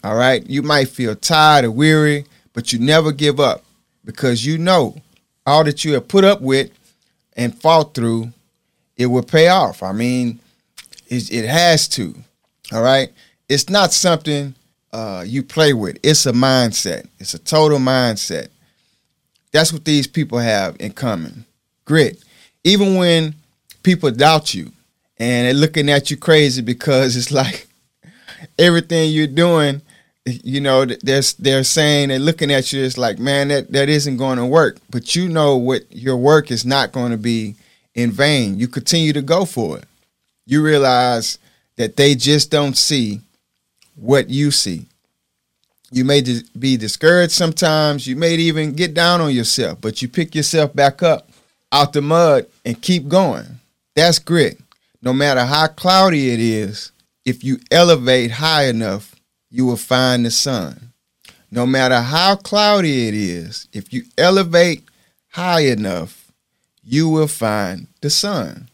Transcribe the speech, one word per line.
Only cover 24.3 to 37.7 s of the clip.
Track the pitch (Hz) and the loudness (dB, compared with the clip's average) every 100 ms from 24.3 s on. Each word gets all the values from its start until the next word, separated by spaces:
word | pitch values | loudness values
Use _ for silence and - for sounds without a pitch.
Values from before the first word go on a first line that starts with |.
| 160 151 | 4 0
you | 95 78 _ _ _ _ _ | -10 -12 _ _ _ _ _
and | 120 123 123 | -2 0 0
they're | |
looking | 139 143 156 143 | 2 0 0 0
at | 143 139 | 0 0
you | 135 | -8
crazy | - 156 143 127 | 2 4 4 0
because | 117 120 - 131 131 123 | -6 -6 0 0 0 -2
it's | 120 | -2
like | 147 127 92 - _ _ _ _ | -2 -2 -6 -16 _ _ _ _
<laughs> | _ - - 160 - | _ -20 -20 -14 2
everything | 175 170 165 165 156 | 4 4 0 0 0
you're | 156 151 | 0 0
doing, | 139 175 165 147 139 _ _ _ _ - | 2 2 2 0 -2 _ _ _ _ -12
you | 120 - 139 | -10 -6 -4
know, | 139 131 131 | 2 2 2
th-, | 120 | -4
they're, | - 135 131 - | -2 0 -2 -2
they're | 139 135 | 0 0
saying, | 131 - 151 147 139 | 0 0 2 2 0
they're | 131 | 0
looking | 147 165 143 | -2 -2 0
at | 139 127 | 0 -2
you, | 139 | -4
it's | 131 127 | -4 -2
like, | 120 98 | -4 -4
"Man, | 131 139 139 | -2 -2 0
that, | 143 - | -2 -2
that | 139 139 | -2 0
isn't | 151 143 127 | 0 -2 -4
gonna | 135 127 123 | -4 -4 0
work." | 156 143 - _ | 2 2 -2 _
But | 123 - 170 | -10 -4 -4
you | 180 | -2
know | 160 147 131 | 0 2 2
what, | 123 127 - | 0 -4 -6
your | - 127 127 | -10 -4 0
work | 131 151 147 | 4 4 2
is | 117 123 | -6 -2
not | 135 117 | -2 -2
gonna | 131 123 113 | -4 -6 -4
be | 110 117 110 104 _ | -2 -4 -4 -12 _